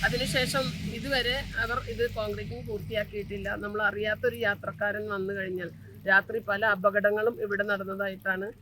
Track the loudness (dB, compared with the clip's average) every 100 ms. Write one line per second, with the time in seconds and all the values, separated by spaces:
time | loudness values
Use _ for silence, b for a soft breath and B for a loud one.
0 | 0 0 0 2 2 2 0 -2 -4 -4
1 | 0 0 2 0 -2 -2 0 -2 -2 0
2 | 0 0 -4 -4 -6 -8 -6 -6 -4 -4
3 | -4 -6 -6 -6 -4 -4 -4 2 2 2
4 | 0 2 0 2 0 0 -4 -2 -2 -2
5 | -2 -2 -2 -2 -4 -4 -6 -10 B B
6 | 6 6 6 -4 0 2 4 6 6 6
7 | 4 4 2 2 -2 0 0 0 0 -2
8 | -4 -4 -2 -2 -2 -8